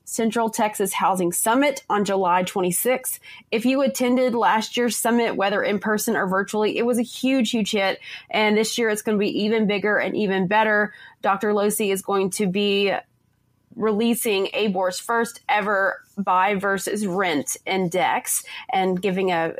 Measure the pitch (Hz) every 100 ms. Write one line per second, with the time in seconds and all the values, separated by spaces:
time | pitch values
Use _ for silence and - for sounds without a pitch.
0 | - - 226 233 226 - 214 214 190 -
1 | 175 190 175 - 220 247 294 269 - 202
2 | 202 196 180 180 180 208 180 175 240 254
3 | - - - - - 226 247 262 269 269
4 | 247 247 254 233 196 214 220 - 240 -
5 | 226 233 226 - 196 196 135 208 214 214
6 | 233 175 190 190 196 214 214 - 233 240
7 | 240 - 254 269 220 233 202 214 190 -
8 | - - - 208 214 214 220 - 226 214
9 | - 208 202 - 208 226 202 208 208 196
10 | 135 - 208 190 185 208 220 208 208 -
11 | - - 208 196 214 208 208 208 208 190
12 | - 196 190 - 202 190 202 196 196 170
13 | - _ _ _ _ _ _ - 214 208
14 | 233 233 233 196 196 - 214 185 - 539
15 | - 233 233 - - 208 202 196 196 -
16 | - - 196 185 196 196 196 196 - 208
17 | 208 180 185 147 - - - 190 180 180
18 | 147 220 - - - - - 190 185 180
19 | 196 185 185 170 165 -